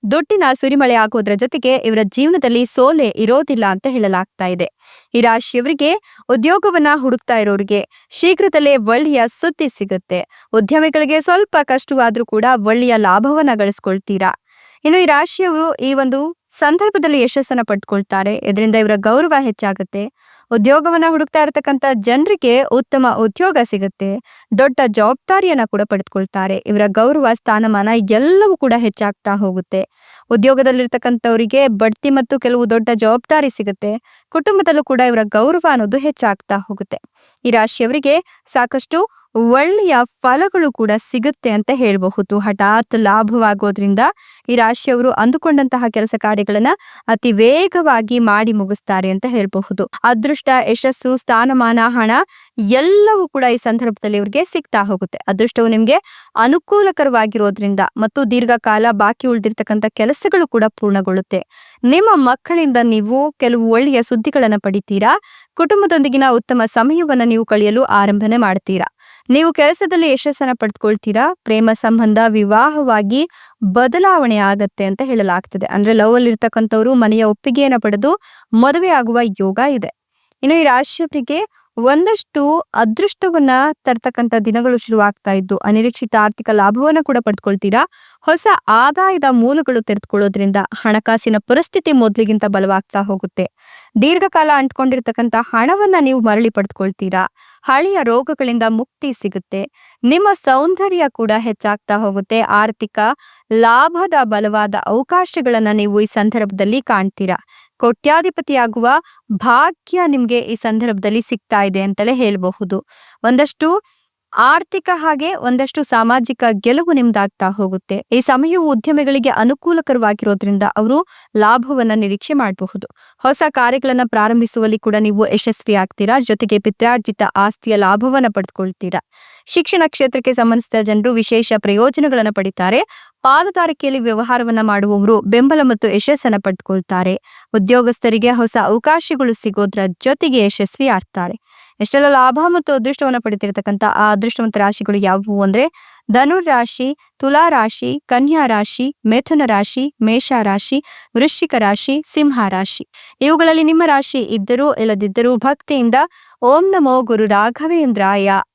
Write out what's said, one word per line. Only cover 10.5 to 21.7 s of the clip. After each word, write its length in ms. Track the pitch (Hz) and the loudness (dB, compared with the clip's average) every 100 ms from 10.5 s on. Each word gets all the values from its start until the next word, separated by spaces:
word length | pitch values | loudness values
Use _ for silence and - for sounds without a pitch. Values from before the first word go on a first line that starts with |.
ಉದ್ಯಮಿಗಳಿಗೆ 680 | 220 202 311 311 302 302 311 | -2 2 2 2 0 0 0
ಸ್ವಲ್ಪ 360 | 311 359 415 320 | 2 0 2 0
ಕಷ್ಟವಾದ್ರೂ 600 | 285 262 - 269 233 220 233 | 0 -2 -2 0 0 0 -2
ಕೂಡ 200 | 214 240 254 208 | 0 2 0 2
ಒಳ್ಳೆಯ 260 | 226 247 226 | 0 2 2
ಲಾಭವನ್ನ 520 | 208 190 247 302 294 | 2 2 2 2 0
ಗಳಿಸ್ಕೊಳ್ತೀರಾ. 800 | 220 202 202 - 190 - 196 185 - _ _ _ _ 294 | 0 -2 -2 -6 -6 -4 -2 -2 -4 _ _ _ _ 0
ಇನ್ನು 140 | 349 | 2
ಈ 60 | 359 | 4
ರಾಶಿಯವರು 680 | 285 339 - 370 311 320 - | 2 0 -2 -2 -2 -2 -2
ಈ 180 | 262 | -2
ಒಂದು 420 | 269 269 269 302 349 _ | -2 -2 -2 -4 -8 _
ಸಂದರ್ಭದಲ್ಲಿ 720 | - 294 330 415 403 311 294 | -2 0 2 0 0 0 0
ಯಶಸ್ಸನ್ನ 380 | 247 - 269 254 226 | 0 -2 -2 -4 -2
ಪಡ್ಕೊಳ್ತಾರೆ. 680 | 202 - 202 196 196 190 214 | -4 -2 -4 -2 -4 -2 -4
ಇದರಿಂದ 400 | - 202 220 220 | -4 -2 2 2
ಇವರ 160 | 214 208 | 2 0
ಗೌರವ 380 | 208 240 330 294 | 2 2 2 0
ಹೆಚ್ಚಾಗುತ್ತೆ. 680 | 269 208 208 196 185 196 208 _ _ _ _ | 0 -4 -6 -6 -8 -8 -10 _ _ _ _
ಉದ್ಯೋಗವನ್ನ 540 | 233 208 294 311 330 330 | 0 4 4 2 0 0
ಹುಡುಕ್ತಾ 320 | 320 302 320 | 0 0 0
ಇರತಕ್ಕಂಥ 440 | 302 302 285 | 0 0 -2